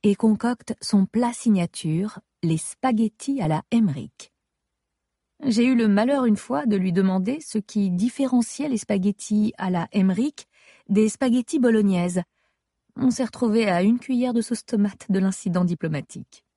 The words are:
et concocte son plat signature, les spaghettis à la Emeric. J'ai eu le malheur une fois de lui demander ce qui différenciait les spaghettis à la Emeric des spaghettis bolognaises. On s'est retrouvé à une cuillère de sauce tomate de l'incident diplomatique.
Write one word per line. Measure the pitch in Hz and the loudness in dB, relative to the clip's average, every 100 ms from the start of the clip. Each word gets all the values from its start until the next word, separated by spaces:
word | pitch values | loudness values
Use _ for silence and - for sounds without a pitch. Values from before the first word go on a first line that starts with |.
et | 208 | 2
concocte | 202 220 214 240 247 - 233 | 2 2 2 -2 -4 -8 -10
son | - 202 | 0 2
plat | 190 220 240 | 2 0 -2
signature, | 240 240 196 170 - 165 156 208 - _ _ | -2 0 2 0 -4 -4 -2 -4 -8 _ _
les | 165 160 | -2 -2
spaghettis | - - 254 220 220 _ - 277 | -4 -4 -2 0 0 _ -6 -4
à | 160 | -2
la | 156 - | -2 0
Emeric. | 233 208 139 - _ - _ _ _ _ _ _ _ _ _ _ _ | 2 2 0 -10 _ -20 _ _ _ _ _ _ _ _ _ _ _
J'ai | 277 214 | -2 2
eu | 240 | 4
le | 247 220 | 4 4
malheur | 202 240 277 247 | 2 2 2 2
une | 208 | 0
fois | - 269 277 | -2 -4 0
de | 208 | 0
lui | 185 | 0
demander | 175 190 185 185 294 | 0 0 0 -2 -6
ce | - 220 | -6 -8
qui | - 214 196 | -4 -2 -2
différenciait | 180 233 - 269 247 226 - 294 | 0 -2 -2 0 0 0 -4 -4
les | 226 | -4
spaghettis | - 202 190 202 - 214 214 - | -2 -2 -2 -4 -2 0 0 -2
à | 190 | -4
la | 180 - | -4 -2
Emeric | 214 190 180 277 - - _ _ _ - | 0 2 2 -2 -4 -20 _ _ _ -2
des | 208 220 | 2 2
spaghettis | - 269 247 240 311 | 0 0 0 0 0
bolognaises. | 240 220 202 185 175 180 175 _ _ _ _ _ _ | 2 4 4 2 0 -2 -6 _ _ _ _ _ _
On | - 254 | -2 0
s'est | 233 | 0
retrouvé | 240 - 233 214 214 | -4 -2 0 2 2
à | 175 | 2
une | 196 240 | 4 2
cuillère | - 247 247 | 0 -2 0
de | 233 | 0
sauce | 220 233 | -2 -6
tomate | - 220 202 - - | -2 0 0 -2 -2
de | 196 | 0
l'incident | 190 185 - 175 | 0 -2 -2 0
diplomatique. | 180 170 165 147 - - 131 - _ | 0 -2 -4 -6 -8 -16 -18 -20 _